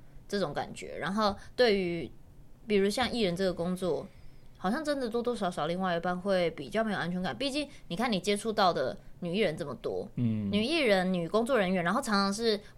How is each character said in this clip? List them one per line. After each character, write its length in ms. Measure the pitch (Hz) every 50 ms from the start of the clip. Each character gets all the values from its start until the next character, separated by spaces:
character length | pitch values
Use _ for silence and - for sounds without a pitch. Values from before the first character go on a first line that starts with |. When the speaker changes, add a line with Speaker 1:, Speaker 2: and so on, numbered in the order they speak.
| - - - - -
Speaker 1:
这 140 | - 196 202
种 120 | 180 147
感 220 | 139 143 117 - -
觉。 240 | - - 71 71 92
然 160 | 127 160 190
后 220 | 220 214 202 196 - - - -
对 240 | - 247 240 196 202
于， 320 | 185 175 170 165 135 110 - - - - - - - - - - -
比 80 | - 208
如 160 | 196 196 202
像 180 | 208 262 247 -
艺 80 | - 240
人 160 | 220 180 170
这 80 | 180 196
个 100 | 185 170
工 220 | 165 170 180 180
作， 280 | 175 190 175 143 - - - - - - - - - - - - -
好 100 | - 185
像 160 | 226 311 302
真 140 | 294 294 277
的 100 | 254 226
多 140 | 226 240
多 100 | 233 247
少 160 | 240 226 208 180
少 200 | 180 - 147 160
另 120 | 170 180
外 160 | 190 185 170
一 40 | 170
半 200 | 165 180 180 180
会 300 | 180 202 190 185 175 165
比 180 | 165 - 143 120
较 140 | - 214
没 100 | 226 220
有 60 | 196 139
安 100 | 147 170
全 140 | 180 185
感。 140 | 185 160 131 208
毕 100 | 269 277
竟 200 | 254 302 285 285 - - -
你 80 | - 170
看 160 | 180 240 262
你 80 | 208 175
接 180 | - 202 202
触 160 | 202 208 226
到 200 | 208 220 202 180
的 260 | 160 165 131 120 - - - - - -
女 160 | 175 170 165
艺 20 | 208
人 180 | 220 165 156
这 80 | 156 170
么 80 | 143 127
多， 320 | 123 - 139 98 92 95 - -
Speaker 2:
嗯。 340 | - 123 113 110 107 104 98
Speaker 1:
女 140 | 202 208 220
艺 160 | 262 330 339
人、 340 | 285 220 196 190 180 185 185
女 140 | 180 170 160
工 180 | - 214 240
作 100 | 233 277
人 160 | 220 190 180
员， 120 | 190 185 165
然 100 | 175 196
后 80 | 269
常 100 | 269 220
常 220 | 214 196 196 196 196
是 240 | 214 233 226 208 202 - - -